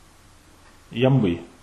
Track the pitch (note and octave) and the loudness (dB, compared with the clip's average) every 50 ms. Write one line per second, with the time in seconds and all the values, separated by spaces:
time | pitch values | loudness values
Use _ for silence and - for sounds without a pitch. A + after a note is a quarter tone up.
0 | - _ _ _ _ - - _ _ _ - _ - - - - _ _ - A#2 | -20 _ _ _ _ -20 -20 _ _ _ -20 _ -20 -20 -20 -20 _ _ -4 0
1 | B2+ C3 C#3 B2 G#2+ F2+ E2+ - - - - - | 2 2 2 2 2 0 -2 -6 -10 -16 -20 -20